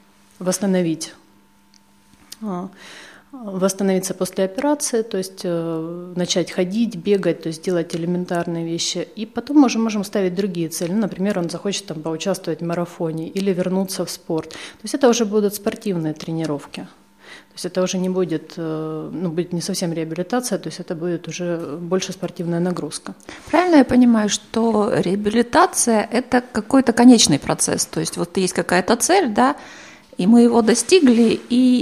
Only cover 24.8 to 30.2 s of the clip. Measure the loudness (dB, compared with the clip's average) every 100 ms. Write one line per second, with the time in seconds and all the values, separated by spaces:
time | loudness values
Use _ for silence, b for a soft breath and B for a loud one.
24.8 | 2 0 0 0 0 0 2 4 4 2
25.8 | 0 0 0 -2 0 -2 -2 -8 2 2
26.8 | 4 6 8 8 8 2 0 -2 0 -2
27.8 | -2 -4 -6 -4 -4 -2 0 -2 0 0
28.8 | 2 0 2 2 2 2 2 0 B B
29.8 | B B B -2